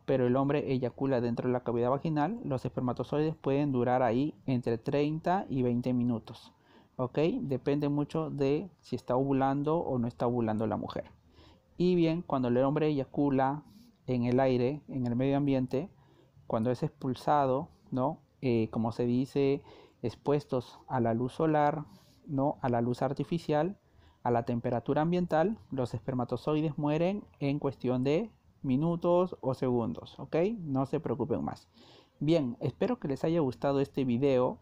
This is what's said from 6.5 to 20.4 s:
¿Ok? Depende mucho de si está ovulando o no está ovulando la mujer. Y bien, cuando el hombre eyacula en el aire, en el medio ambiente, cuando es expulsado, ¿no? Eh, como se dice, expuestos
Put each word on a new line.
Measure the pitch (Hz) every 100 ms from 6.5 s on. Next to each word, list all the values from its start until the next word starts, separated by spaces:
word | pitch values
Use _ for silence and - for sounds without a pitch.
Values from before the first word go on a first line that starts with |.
| _ _ - _ -
¿Ok? | 123 - 160 247
Depende | 147 127 - 143 147
mucho | 147 143 165 156
de | 139 139 147 185 -
si | - 120
está | - 123
ovulando | 139 135 135 139 147 165
o | - 131
no | 117
está | - 123
ovulando | 123 113 107 110
la | 98
mujer. | - - - - _ - - - _ -
Y | 175
bien, | 175 165 165
cuando | - 139 123
el | 120
hombre | 135 151 156
eyacula | 143 127 - 143 131 131 147 - - - _ -
en | 123
el | 120 123
aire, | 135 123 123 147 -
en | 135 123
el | 120
medio | 135 139
ambiente, | 143 135 131 135 127 - _ _ _ - -
cuando | 117 117
es | 123
expulsado, | 151 - 135 123 - 147 135 131 165 - -
¿no? | 127 131 170 _ _
Eh, | 135 113 110
como | 120 113
se | 110 120
dice, | 123 131 143 139 139 - - - _
expuestos | 117 - - 147